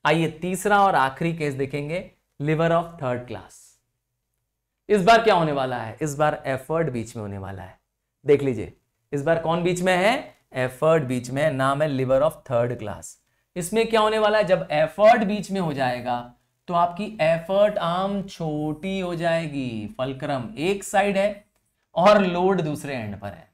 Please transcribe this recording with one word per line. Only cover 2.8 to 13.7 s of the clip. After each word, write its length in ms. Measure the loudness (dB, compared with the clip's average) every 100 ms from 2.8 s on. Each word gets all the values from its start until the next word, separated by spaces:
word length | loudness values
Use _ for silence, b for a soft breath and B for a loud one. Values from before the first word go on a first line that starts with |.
| -2 -8
third 280 | -6 -6 -8
class। 300 | -14 -16 -20 -20 _ _ _ _ _ _ _ _ _ _ _ 0
इस 140 | 4
बार 180 | 6 6
क्या 120 | 6
होने 180 | 4 2
वाला 240 | 0 -2 -4
है, 200 | -8 -6
इस 120 | -6 0
बार 240 | 0 0 -4
एफर्ट 440 | -6 -4 -2 -2
बीच 240 | -4 -8 -10
में 60 |
होने 160 | -10 -10
वाला 240 | -12 -14
है। 160 | -16 -20 _ _ _ _
देख 180 | 2 2
लीजिए 300 | 2 -4 -8 _ _ _ _
इस 100 | -4
बार 160 | 0 0
कौन 240 | 0 0
बीच 180 | 0 0
में 140 | 0 2
है, 400 | 2 0 -6 _ _
एफर्ट 480 | -6 -6 0 2 2
बीच 280 | 2 -4 -4
में 120 | -2
है, 100 | -2
नाम 300 | 0 0 0
है 60 | 0
liver 300 | -2 2 2
of 160 | 2 -2 -4
third 300 | -2 0 -4
class। 360 | -8 -10 -16 -20 _ _ _ -10
इसमें 300 | -2